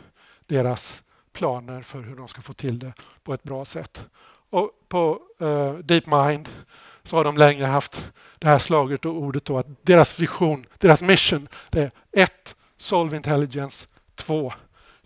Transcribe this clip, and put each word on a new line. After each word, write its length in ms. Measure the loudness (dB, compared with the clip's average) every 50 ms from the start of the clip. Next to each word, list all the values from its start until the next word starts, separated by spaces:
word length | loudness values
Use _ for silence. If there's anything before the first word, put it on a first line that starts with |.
| -20 _ _ _ _ _ _ _ _
deras 560 | -2 0 0 0 0 -2 -4 -8 -12 -14 -16 _ _ _ _ _ _
planer 500 | -10 -4 -4 -4 -4 -4 -10 -14 -16 -16
för 180 | -16 -18 -18 -18
hur 160 | -16 -16 -18
de 120 | -18 -18 -20
ska 140 | -20 -20
få 100 | -18 -18
till 260 | -14 -8 -6 -6 -6 -6
det 140 | -8 -14 -18 -20 -20 -20 -20 _
på 120 | -12 -10 -10
ett 80 | -10
bra 220 | -10 -12 -12 -12 -12
sätt. 400 | -12 -12 -12 -14 -14 -16 -20 -20 -20 _ _ _ -20 _ _ _ -4
Och 200 | -2 -2 -2 -2 -6 _ _ -4
på, 320 | -2 0 0 0 0 -4 -8 _ -12 -6
eh, 320 | -4 -2 -2 0 -2 -4
DeepMind 760 | -4 -6 -2 0 0 2 2 2 2 4 4 2 0 -2 -6 -14 -20 -20 -20 _ -20 -20 -20 -20 -20 _
så 140 | -10 -4 -2
har 80 | 0 0
de 120 | 2 6
länge 300 | 6 6 6 6 4 -2
haft 460 | 0 0 0 -2 -4 -12 -14 -16 -16 -18 _ -20 -20 _ -2
det 100 | 2 4
här 100 | 4 4
slaget 460 | 4 2 2 0 0 0 -4 -6 -6
och 120 | -8 -8
ordet 280 | -6 -6 -6 -6 -6 -6
då, 140 | -4 -4 -4
att 280 | -4 -6 -12 _ 2
deras 340 | 6 6 8 6 6 2 -4
vision, 460 | -4 -4 -2 0 0 0 0 -2 -8 _ _ 2
deras 240 | 6 6 6 6
mission, 460 | 6 4 4 4 4 2 0 -2 -6 -10 -20 -20 -12 -6
det 100 | -2 -2
är 80 | -2 -2 -6 _ _ _
ett, 440 | 2 2 2 2 _ _ -20 -20 -20 _ _ _ _
solve 400 | -10 -6 -2 0 0 0 -2 -4
intelligence, 680 | -6 -2 0 0 0 0 -2 -4 -8 -8 -6 -8 -10 -10 _ _ _ _ _ -16
två, 380 | -12 -6 -4 -2 -2 -4 -4 -8 -12 -20 _ _ _ _ _ _ _ _